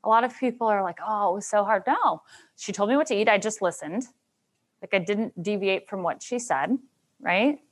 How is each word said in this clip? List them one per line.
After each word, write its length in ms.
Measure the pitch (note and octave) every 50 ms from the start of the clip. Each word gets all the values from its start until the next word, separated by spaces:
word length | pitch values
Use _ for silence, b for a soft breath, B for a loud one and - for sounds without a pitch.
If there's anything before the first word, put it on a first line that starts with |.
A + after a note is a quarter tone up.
| -
A 40 | G#3
lot 160 | A3 A3+ A#3+
of 100 | A#3+ A#3
people 300 | - C4 B3 A#3 - A3+
are 160 | A3 G#3 G3+
like, 160 | F#3+ F3+ E3+ - E3
"Oh, 260 | G#3 A3 G#3 G3+ F#3
it 20 | F3+
was 120 | G#3 G#3
so 160 | - - G#3
hard." 200 | G3+ G3+ A3 G3 F#3+
No, 360 | B3 D4 A4 G#4+ B3+ F3 - B B B B B B B
she 160 | - - -
told 160 | G3 - G3+ G#3
me 80 | B3+
what 100 | C#4+ D#4 D4+
to 60 | G#3
eat. 140 | G3+ G#3+ A3+
I 80 | G#3+
just 240 | G3 F3+ A3 G#3+ -
listened. 480 | G3 F3 E3 - D#3+ D3+ E3+ A3+ C4 - _ _ _ _ _ _ _ _ _ _ _ _ _ _
Like, 140 | - - -
I 40 | F#3+
didn't 440 | E3+ E3+ G#3 G#3 A3+ - _ F3
deviate 480 | E3+ G3+ G#3 G3 G3 G3 F#3+ F#3 - -
from 120 | G#3 F#3+
what 200 | F3 E3 - -
she 160 | - - B3 A#3+
said, 400 | A#3+ - D#3 C3+ C#3 E3+ B3 B3 - _ _ _ _ _ _ _
right? 400 | - - F3 F#3+ A3+ C#4+ D4 - _ _